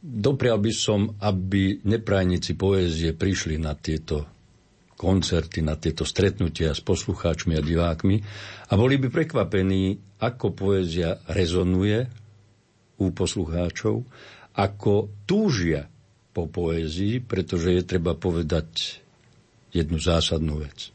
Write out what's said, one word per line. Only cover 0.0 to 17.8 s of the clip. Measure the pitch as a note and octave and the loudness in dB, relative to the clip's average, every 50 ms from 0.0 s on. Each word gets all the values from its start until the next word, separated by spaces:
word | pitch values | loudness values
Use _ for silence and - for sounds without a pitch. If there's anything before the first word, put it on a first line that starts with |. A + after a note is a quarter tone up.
| - | -12
Doprial | E3 B2+ A2+ G2+ C3+ C#3+ C3+ - B2 A2+ G#2 | -8 -6 0 0 0 2 2 2 2 2 2
by | G2+ A2+ A2 | 2 0 0
som, | - - - G#2+ G2+ G2+ G2+ G#2 - G2 | 0 0 0 2 2 2 0 -2 -4 -2
aby | G#2 G#2 F#2+ F#2 F#2+ G2 G2+ F#2+ F#2+ - - - F#2+ | 0 0 0 -2 0 2 2 4 2 2 0 0 0
neprajníci | G#2+ A2 A2 - G2+ G2 F#2 F2+ F2+ E2 - - F2 D2 | 0 0 2 2 2 2 4 2 0 0 -2 -4 -4 0
poézie | F#2+ F#2+ G2 F#2+ F#2 F2 E2 D#2+ E2 E2 D#2+ | 2 2 2 4 2 0 0 0 -2 -2 -2
prišli | D#2+ - G2 F#2+ - - E2 D#2 | 0 0 0 0 0 -2 -4 -4
na | D#2 D#2+ D#2 | -2 -2 -4
tieto | D2+ - - - D#2 D#2 - - D#2+ D2 D2+ - - _ _ _ _ _ _ _ _ _ _ _ _ _ | -6 -6 -4 -4 -4 -4 -4 -4 -6 -6 -6 -8 -14 _ _ _ _ _ _ _ _ _ _ _ _ _
koncerty, | - E2+ F#2+ G2 E2+ - - E2+ D#2 D#2+ - - D#2+ | 0 2 2 2 2 2 0 -2 -2 -2 -4 -2 -2
na | D#2 D#2 D2+ | -2 -2 -2
tieto | - E2 D#2 - D#2+ | -2 -4 -2 -2 -4
stretnutia | D2+ - - F#2 G2+ - - F2 E2 D#2 - E2+ D#2 D2 | -4 0 2 2 2 2 0 -2 -4 -2 0 0 0 0
s | - - | -2 -2
poslucháčmi | - F#2+ E2 - - F#2+ - - E2+ D#2+ - - F2+ E2 | -2 -2 0 0 -4 -6 -2 0 0 0 0 0 0 0
a | D#2 D2+ | 0 0
divákmi | D2+ E2+ E2 E2+ E2+ E2 D#2+ - G2 F#2+ A2 G#2 - - - - - - - - - | 0 2 2 2 0 0 0 0 0 0 0 -2 -6 -14 -14 -16 -16 -16 -18 -4 0
a | - | 2
boli | G2 A#2 C3 C3+ C#3+ | 4 4 4 4 2
by | C3 B2+ | 2 0
prekvapení, | B2 E3+ D#3+ D#3+ - C3 G2+ E2 G#2 G2+ F#2 F#2+ F#2+ F#2+ F#2+ F#2 G2+ - - - _ _ | 0 0 -2 0 0 -2 0 2 2 2 2 2 2 2 2 0 0 -4 -8 -20 _ _
ako | - A#2 A#2+ - - G#2 | -4 -4 -4 -2 -4 -4
poézia | F2+ - G2 G2 G2+ F#2+ F#2 F2 D#2+ F2+ F2 E2 D#2+ - - - | -2 0 0 2 2 2 2 0 0 -2 0 -2 -2 -4 -6 -4
rezonuje | - G2+ F#2 D#2+ E2+ F2+ F2+ F2+ F2+ F2+ F#2+ G#2 G#2 A2+ B2+ B2+ - - - - - - _ _ _ _ _ _ _ _ _ _ _ _ | 0 0 0 2 2 2 2 2 2 2 2 2 2 0 0 -4 -8 -14 -20 -20 -20 -20 _ _ _ _ _ _ _ _ _ _ _ _
u | G2+ F#2+ E2+ | -2 -2 0
poslucháčov, | - F#2+ F2 - G#2+ F2+ D#2 D#2+ E2+ F2+ E2+ - - - A2 G#2+ A2+ B2 - - - - - - - - - _ - | 0 -2 -2 0 -2 -4 -2 -2 -2 -2 -2 -4 -2 -2 -2 -2 -2 -4 -8 -16 -20 -20 -20 -20 -20 -20 -12 _ 0
ako | G2+ G2 G#2 - - A2 G2+ G#2 A2 G#2+ - - - | 0 0 0 0 0 2 2 2 2 -2 -8 -14 -4
túžia | - F3 G#3 A3 G#3 C#3+ G#2 F2 E2 D#2+ D2 C#2+ - - - _ _ _ _ _ _ _ | 0 2 2 4 2 2 2 2 0 0 -2 -4 -8 -18 -20 _ _ _ _ _ _ _
po | - E2+ D#2 | -6 -6 -4
poézii, | D#2 F#2 F2 E2 E2 E2 E2 D#2 D2+ E2+ G2 G2+ A2+ B2+ B2+ | -4 -4 -2 0 0 -2 -2 -4 -4 -2 -2 0 0 -2 -4
pretože | - - F#2 F2+ - - F2 E2 F2+ | -4 -2 -2 -2 0 -2 0 2 4
je | F2+ F2+ | 4 2